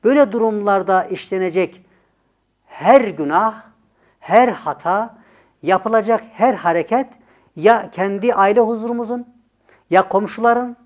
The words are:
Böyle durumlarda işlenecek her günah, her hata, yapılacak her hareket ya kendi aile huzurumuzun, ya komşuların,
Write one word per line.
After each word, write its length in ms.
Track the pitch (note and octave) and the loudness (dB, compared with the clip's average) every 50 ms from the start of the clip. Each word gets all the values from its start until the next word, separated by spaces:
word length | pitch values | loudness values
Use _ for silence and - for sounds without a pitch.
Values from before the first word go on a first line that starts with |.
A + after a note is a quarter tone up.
| - | 0
Böyle 280 | A3 C4+ D4 C#4+ G3+ | 2 4 4 2 2
durumlarda 720 | G3 A#3+ A3 A3+ G#3+ G#3 G3+ G3+ G3 G3 F#3 F3+ F#3+ F#3 F3 | 0 -2 -2 -2 -2 -2 -2 0 0 0 0 0 0 0 0
işlenecek 840 | - F#3 F#3 - - F#3+ F#3+ F#3 F3+ D#3+ F#3 F3+ - - - _ _ _ _ _ _ _ _ _ _ _ _ _ _ _ _ _ | -2 -8 -10 -10 -8 -6 -4 -4 -2 -2 -2 -2 -4 -6 -14 _ _ _ _ _ _ _ _ _ _ _ _ _ _ _ _ _
her 360 | _ - - D3 F#3+ B3+ C#4 | _ -14 -4 2 4 4 4
günah, 540 | B3 G#3 E3+ C#3+ D3+ C#3+ D3+ F3 G#3+ A3 G#3+ - - _ _ _ _ _ _ _ _ _ _ _ | 4 2 -6 -6 -4 -2 0 0 0 -2 -4 -8 -18 _ _ _ _ _ _ _ _ _ _ _
her 280 | - - F3 A3 B3+ A#3+ | -6 0 2 2 4 2
hata, 720 | F#3+ - - D#3 C#3 - - E3 F#3 G3+ A3+ A#3 - _ _ _ _ _ _ _ _ _ - | 0 -4 -8 -10 -8 -6 -4 -2 -2 -2 -4 -6 -12 _ _ _ _ _ _ _ _ _ -2
yapılacak 600 | F#3+ F#3 F#3 F#3 A3 A3 A3+ G#3 G#3+ A3+ A3 - - - | 0 0 0 0 0 0 0 0 0 -2 -2 -2 -8 -6
her 200 | - G#3 C4 B3+ | 0 0 0 0
hareket 540 | C#4 - F3 E3 F3 D#3 - A3+ B3+ C4+ C4+ - _ _ _ _ _ _ _ - | 0 -2 -2 -2 -2 -2 -2 -2 -2 -2 -4 -10 _ _ _ _ _ _ _ -8
ya 360 | D#3+ D3+ G#3+ A#3 A3 F#3+ E3+ | 0 2 2 2 2 0 -6
kendi 420 | - - F#3+ G3 G3 G3 F#3+ B3 A#3 | -6 -6 -4 -4 -4 -4 -2 -2 2
aile 260 | F#3+ G3 G3 G#3 A#3 | 2 2 2 4 2
huzurumuzun, 680 | A3+ A3 A#3 A3+ A3+ A#3 A#3+ A#3 A#3+ G#3+ B3 A#3+ A#3+ _ _ _ _ _ _ _ _ _ _ _ _ - | 2 0 -2 -6 -6 -8 -6 -6 -6 -8 -8 -10 -10 _ _ _ _ _ _ _ _ _ _ _ _ 0
ya 200 | E3+ F#3 F#3 - | 2 2 2 2
komşuların, 680 | - G3 G#3+ - - - A3+ A#3 A#3 A#3+ B3 B3 A#3+ _ _ | 0 -2 -2 -4 -6 -2 2 2 2 2 -2 -6 -10 _ _